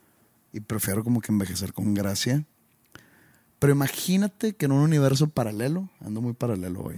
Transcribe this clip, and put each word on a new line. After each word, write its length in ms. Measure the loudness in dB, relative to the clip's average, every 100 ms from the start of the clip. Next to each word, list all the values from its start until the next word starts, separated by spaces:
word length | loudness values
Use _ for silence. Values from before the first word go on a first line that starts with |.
| _ _ _ _ _
Y 80 | -12
prefiero 420 | -6 -4 -2 -2
como 160 | 0 0
que 120 | 0
envejecer 400 | 0 -2 -4 -6
con 220 | -4 -2
gracia. 500 | 0 0 -2 0 0 -2 _ _ _ _ -20 -20 _ _ _ _ 0
Pero 140 | 2
imagínate 840 | 4 0 -2 0 2 0 -2 -4
que 120 | 0 2
en 60 |
un 100 | 4
universo 460 | 4 6 4 4 2
paralelo, 600 | 0 -2 -2 -2 -2 -6 -12
ando 160 | -8 -4
muy 140 | -4
paralelo 480 | -2 -2 -2 -4 -6
hoy. 140 | -8